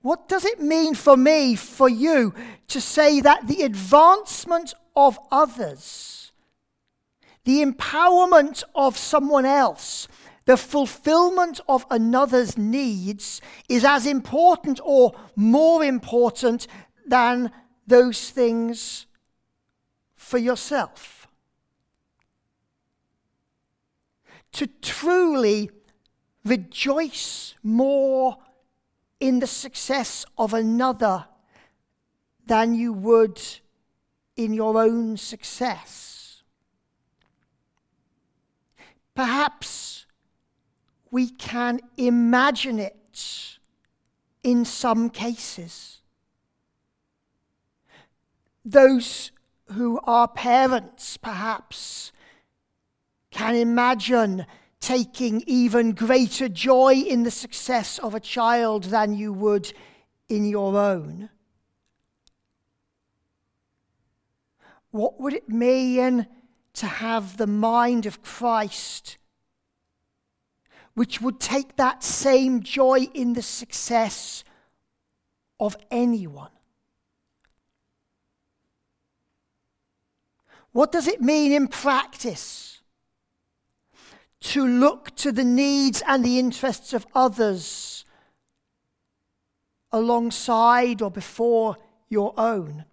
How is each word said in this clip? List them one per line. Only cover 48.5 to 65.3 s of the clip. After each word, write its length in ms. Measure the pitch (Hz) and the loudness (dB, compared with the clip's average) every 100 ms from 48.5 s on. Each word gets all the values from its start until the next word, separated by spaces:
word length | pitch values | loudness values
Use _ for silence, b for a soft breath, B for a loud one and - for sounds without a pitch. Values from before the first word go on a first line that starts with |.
| _ | _
Those 680 | 220 269 269 254 233 - - _ _ _ _ | 2 6 8 6 -2 -10 -14 _ _ _ _
who 280 | 196 240 233 | -6 -4 -4
are 240 | - 233 233 | 0 2 2
parents, 880 | 240 247 247 262 254 175 _ - - | -2 2 2 4 0 -6 _ -16 -14
perhaps, 960 | 226 190 214 220 _ - - - - b b b b _ _ _ _ _ _ _ _ | -12 -10 -8 -8 _ -18 -16 -16 -18 b b b b _ _ _ _ _ _ _ _
can 240 | - 220 233 | -8 -2 0
imagine 880 | 233 233 247 247 208 247 214 190 170 b b _ | 0 2 2 0 0 2 2 -4 -10 b b _
taking 640 | - 254 220 - 247 214 - | -4 -2 -4 -6 -4 -4 0
even 440 | 254 240 233 226 | 2 2 2 0
greater 560 | 190 226 254 247 - 254 | -2 2 2 2 -2 -6
joy 460 | 170 262 254 262 | -4 2 6 6
in 300 | 262 381 247 | 4 2 0
the 80 | 233 | -2
success 680 | - - - - 247 208 - | -6 -12 -12 -4 -4 -4 -8
of 140 | 233 | -8
a 60 | 208 | -8
child 640 | - 247 226 240 233 214 185 | -8 -2 0 2 0 -2 -2
than 280 | 220 208 | -2 0
you 200 | 208 214 | -4 -6
would 400 | 190 208 208 - b b b b _ _ | -2 0 0 -4 b b b b _ _
in 160 | 214 208 | -4 -2
your 320 | 208 196 202 | -2 -2 0
own? 520 | 202 185 147 165 214 _ _ _ _ _ _ _ _ _ _ _ _ _ _ _ _ _ _ _ _ _ _ _ _ _ _ _ _ _ _ _ _ _ b b _ | 0 -2 -8 -16 -18 _ _ _ _ _ _ _ _ _ _ _ _ _ _ _ _ _ _ _ _ _ _ _ _ _ _ _ _ _ _ _ _ _ b b _
What 280 | 214 233 - | -6 -6 -6
would 140 | 269 | -8